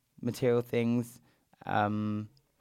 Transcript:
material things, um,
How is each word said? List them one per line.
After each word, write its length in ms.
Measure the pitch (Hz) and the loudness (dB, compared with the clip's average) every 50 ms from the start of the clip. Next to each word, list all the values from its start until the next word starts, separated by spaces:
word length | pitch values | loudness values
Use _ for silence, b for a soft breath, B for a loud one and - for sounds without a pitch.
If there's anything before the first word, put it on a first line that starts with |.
| _ _ _ - | _ _ _ -6
material 400 | - 120 110 - - 123 120 120 | -6 -6 -4 0 0 2 2 2
things, 580 | 120 - - 120 117 117 117 123 120 120 - - - _ _ _ _ _ _ _ - | 0 0 -2 0 2 2 2 0 0 -4 -10 -18 -20 _ _ _ _ _ _ _ -8
um, 600 | - - 104 104 104 104 107 107 107 104 107 107 107 - _ _ _ _ _ | -2 0 2 2 2 0 -2 -2 -2 -4 -4 -6 -10 -14 _ _ _ _ _